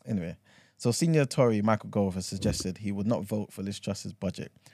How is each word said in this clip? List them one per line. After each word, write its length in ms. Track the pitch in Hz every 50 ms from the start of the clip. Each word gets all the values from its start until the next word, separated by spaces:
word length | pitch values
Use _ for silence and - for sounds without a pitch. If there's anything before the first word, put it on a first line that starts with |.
| -
Anyway, 300 | - 113 95 85 87 85 - _ _ - - _ _ _
so 140 | - - 120
senior 340 | 117 - - 165 160 151 139
Tory 360 | 131 - 147 127 120 110 104
Michael 280 | 104 110 107 104 - 101
Gove 260 | - 107 98 95 90
has 100 | 92 87
suggested 520 | - 98 95 101 107 90 - - 92 87
he 140 | - 104 101
would 160 | 101 101 98
not 160 | 113 120 78 101
vote 280 | 107 107 107 101 -
for 100 | - 104
Liz 180 | 95 101 98 -
Truss's 340 | - 104 98 - - 101 -
budget 380 | - 98 92 - - - - _ _ _ -